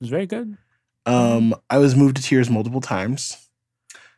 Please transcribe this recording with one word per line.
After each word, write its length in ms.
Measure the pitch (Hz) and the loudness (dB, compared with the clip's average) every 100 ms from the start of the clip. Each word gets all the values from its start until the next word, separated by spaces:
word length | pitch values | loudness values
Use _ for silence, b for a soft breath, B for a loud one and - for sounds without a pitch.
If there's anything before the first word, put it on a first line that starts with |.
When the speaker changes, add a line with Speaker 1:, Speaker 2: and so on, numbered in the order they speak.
Speaker 1:
was 100 | 120 | -6
very 160 | 151 196 | -6 -4
good. 300 | 220 226 202 _ _ _ _ 120 | -8 -10 -14 _ _ _ _ 0
Speaker 2:
Um, 480 | 123 120 117 113 107 - | 2 2 2 0 -2 0
I 80 | 135 | 2
was 160 | 143 131 | 4 4
moved 200 | 139 135 | 4 2
to 60 | |
tears 280 | 131 131 120 | 0 0 2
multiple 300 | 113 113 127 | -2 -4 -6
times. 680 | 120 98 101 143 - - _ _ _ _ - B B | -6 -6 -4 -6 -10 -14 _ _ _ _ -20 B B